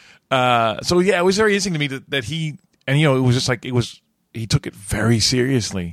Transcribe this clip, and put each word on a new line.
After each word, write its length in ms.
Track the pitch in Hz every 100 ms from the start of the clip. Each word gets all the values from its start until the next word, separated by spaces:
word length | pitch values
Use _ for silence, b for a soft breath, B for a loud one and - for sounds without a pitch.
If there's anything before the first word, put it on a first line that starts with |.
| b b -
uh, 500 | 131 123 120 113 -
so 200 | - 175
yeah, 180 | 185 180
it 60 |
was 120 | 185 196
very 140 | 214
interesting 220 | 196 190
to 40 | 156
me 80 | 143
that, 200 | 135 -
that 140 | 139
he, 320 | 117 160 156 - _ _ -
and, 120 | 143
you 80 | 156
know, 100 | 131
it 40 |
was 140 | 127 123
just 120 | 127
like, 160 | 120 127
it 60 |
was, 280 | 123 113 - _ _ _
he 140 | 117 110
took 200 | - -
it 80 |
very 460 | - 101 107 110 113
seriously. 720 | - 127 127 131 - 98 85